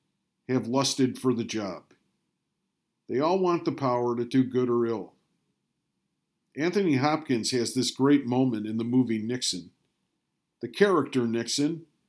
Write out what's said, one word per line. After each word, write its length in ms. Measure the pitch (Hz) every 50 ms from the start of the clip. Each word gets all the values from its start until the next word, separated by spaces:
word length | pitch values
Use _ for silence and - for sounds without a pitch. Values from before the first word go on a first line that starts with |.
| _ _ _ _ _ _ _ _ _ -
have 180 | 127 123 107
lusted 500 | 113 123 135 135 - - - 131 123 104 -
for 140 | - 131 117
the 100 | 113 113
job. 500 | 113 - 110 104 95 85 73 - _ _ _ _ _ _ _ _ _ _ _ _ _ _ _ _ _ _ _ _ _ _ _ _
They 120 | - 113 123
all 200 | 151 165 185 190
want 240 | 185 175 175 165 170
the 80 | 165
power 440 | 131 - 139 127 123 123 120 120 120
to 100 | 120 120
do 180 | 120 - 131 127
good 260 | 127 - 127 123 120
or 160 | 120 120 117
ill. 280 | 113 113 107 - - _ _ _ _ _ _ _ _ _ _ _ _ _ _ _ _ _ _ _ _ _ _ _ _ _ _ _ _ -
Anthony 400 | 127 156 180 190 208 196 165 143
Hopkins 560 | 127 139 151 156 151 - - 131 117 101 -
has 220 | 131 120 120 120 -
this 180 | 131 123 -
great 340 | - - 131 139 147 139 120
moment 400 | 117 123 127 135 131 113 107 107
in 120 | 110 110
the 60 | 113 113
movie 380 | 117 123 127 123 110 113 110
Nixon. 500 | 107 113 123 123 - - 92 90 80 - _ _ _ _ _ _ _ _ _ _ _ _ _ _ _ _ _ -
The 60 | -
character 600 | - - - 202 208 185 151 131 - - 131 120
Nixon 580 | 113 113 117 117 - - 143 143 151 170 160 - _ _ _ _